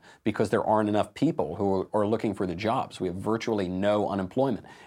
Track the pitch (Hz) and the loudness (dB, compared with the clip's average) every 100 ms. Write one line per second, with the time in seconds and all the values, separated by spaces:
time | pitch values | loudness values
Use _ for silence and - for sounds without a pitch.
0 | - - - - 110 110 - 107 107 104 | -14 -8 -2 0 2 2 4 2 4 2
1 | 101 - 139 - 76 87 101 95 95 107 | 0 0 0 0 -2 0 0 0 0 0
2 | 104 110 117 95 95 85 107 127 - - | 2 0 0 -2 -4 -2 -2 -2 -2 -4
3 | 92 90 95 113 117 107 92 90 101 104 | -4 -4 -2 -2 0 -2 0 0 2 2
4 | 101 101 92 131 135 110 - - | 2 -2 -2 0 0 0 -8 -20